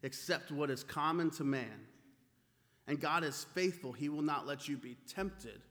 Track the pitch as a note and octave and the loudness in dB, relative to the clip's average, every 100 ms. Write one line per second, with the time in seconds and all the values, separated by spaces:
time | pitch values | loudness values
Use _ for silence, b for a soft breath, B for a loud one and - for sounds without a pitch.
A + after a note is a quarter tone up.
0 | - C3+ - E3+ - D3 D3 B2+ - - | -6 -6 0 0 0 0 2 0 -2 2
1 | D3 E3 E3 D#3 C#3+ C#3 A2+ G#2+ - - | 4 6 4 2 2 2 0 -8 -16 -20
2 | - - _ _ b b b b b D3 | -20 -20 _ _ b b b b b 0
3 | D3+ E3 D#3 C3+ - - F#3 F3+ C3+ A#2+ | 2 2 2 -2 -6 2 2 2 -6 -2
4 | D3 D3+ D3+ D3 C3+ C#3+ C#3+ C#3 B2 A#2+ | -2 2 2 2 0 -4 -2 -4 -4 -12
5 | - - G3 F#3+ A#2 G2+ - | -10 -4 -4 -4 -12 -14 -18